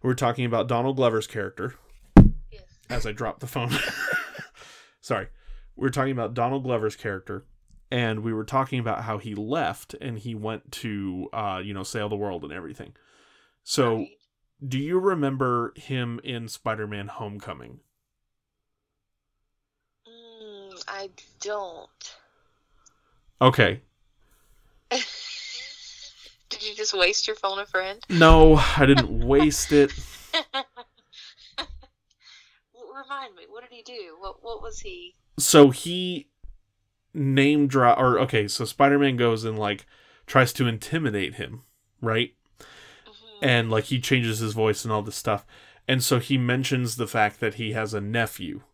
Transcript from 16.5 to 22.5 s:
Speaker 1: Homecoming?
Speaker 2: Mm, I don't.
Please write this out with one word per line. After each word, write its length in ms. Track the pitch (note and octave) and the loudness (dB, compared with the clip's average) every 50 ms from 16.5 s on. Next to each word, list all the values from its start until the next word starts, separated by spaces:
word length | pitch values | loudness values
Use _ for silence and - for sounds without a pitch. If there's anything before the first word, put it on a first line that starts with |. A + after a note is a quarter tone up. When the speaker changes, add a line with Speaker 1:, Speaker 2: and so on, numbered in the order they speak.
| - - _ A#2 A2 G#2+ G#2+ G#2 G#2 G2+ G2 G#2 | -14 -8 _ -6 -4 -4 -6 -6 -6 -8 -8 -10
Speaker 1:
Homecoming? 720 | - - G#2+ G#2 G2+ G2+ - - E2+ C2 A#1+ A#1 B1+ - _ _ _ _ _ _ _ _ _ _ _ _ _ _ _ _ _ _ _ _ _ _ _ _ _ _ _ _ _ _ _ _ _ _ _ _ _ _ _ _ _ _ _ _ _ A3+ | -10 -10 -10 -10 -10 -12 -12 -14 -14 -14 -14 -20 -20 -20 _ _ _ _ _ _ _ _ _ _ _ _ _ _ _ _ _ _ _ _ _ _ _ _ _ _ _ _ _ _ _ _ _ _ _ _ _ _ _ _ _ _ _ _ _ -20
Speaker 2:
Mm, 760 | A#3 A#3 A#3 A#3 A3+ A3 A3 G#3+ G#3 G3 G3 F#3+ F#3+ F3 - - | -20 -20 -20 -20 -20 -20 -20 -20 -18 -20 -20 -20 -18 -16 -14 -12
I 220 | - G3 G3 F#3+ _ - - _ _ _ | -12 -12 -12 -14 _ -20 -20 _ _ _
don't. 760 | - G3+ G#3 G#3 G3 F3+ E3 D#3 - _ _ _ - - - _ _ _ _ _ _ _ | -8 -6 -6 -6 -6 -10 -12 -18 -20 _ _ _ -20 -20 -20 _ _ _ _ _ _ _